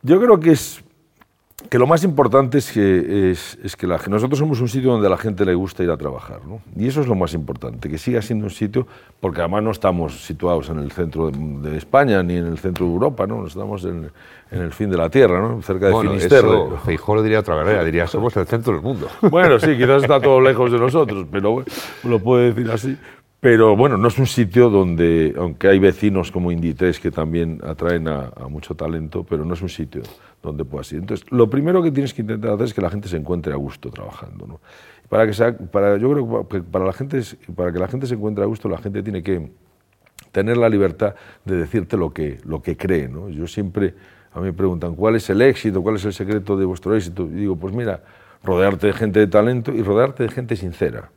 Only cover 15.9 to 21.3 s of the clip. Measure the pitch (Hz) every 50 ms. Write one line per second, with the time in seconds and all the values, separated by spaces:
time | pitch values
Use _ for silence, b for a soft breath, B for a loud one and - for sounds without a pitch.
15.9 | 95 113 107 101 98 98 90 90 139 135 117 110 - 107 85 - - 85 - -
16.9 | 82 78 - - 107 110 110 110 107 107 101 - 85 76 76 92 107 98 85 82
17.9 | 80 85 85 85 - - 107 120 - 107 90 - - 117 113 123 101 78 76 117
18.9 | 135 98 - - - - - 196 151 170 185 170 139 113 135 156 147 117 127 127
19.9 | 135 139 139 123 143 139 127 143 135 127 131 131 131 113 127 120 120 120 117 131
20.9 | 127 165 151 113 107 98 92 73